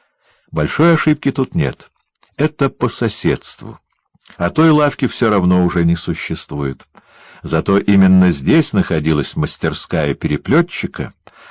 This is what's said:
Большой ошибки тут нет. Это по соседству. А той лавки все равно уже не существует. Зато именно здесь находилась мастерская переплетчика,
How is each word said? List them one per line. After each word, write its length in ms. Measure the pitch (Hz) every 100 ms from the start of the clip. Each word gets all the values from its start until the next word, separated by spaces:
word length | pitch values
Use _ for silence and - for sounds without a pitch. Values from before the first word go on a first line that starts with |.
| _ _ _ _ _
Большой 420 | 156 151 - 170
ошибки 380 | 160 - 147 143
тут 240 | 131 131 -
нет. 340 | 69 - - _ _ _ _ -
Это 320 | 151 - 139
по 180 | - 127
соседству. 920 | - 113 - 85 67 - - - - _ _ _ _ _ -
А 120 | 87
той 200 | - 160
лавки 380 | 151 147 - 127
все 220 | - 113
равно 360 | 104 90 90 90
уже 180 | 87
не 120 | 85 85
существует. 880 | - 82 - 80 - 73 69 67 _ _ _ _ - -
Зато 360 | 95 80 - 98
именно 540 | 101 98 95 92 92
здесь 400 | 76 71 151 -
находилась 640 | 104 87 82 76 76 69 -
мастерская 800 | 76 - 82 76 - 85 73
переплетчика, 1000 | 67 160 147 - 180 - - - - 120 - - _ -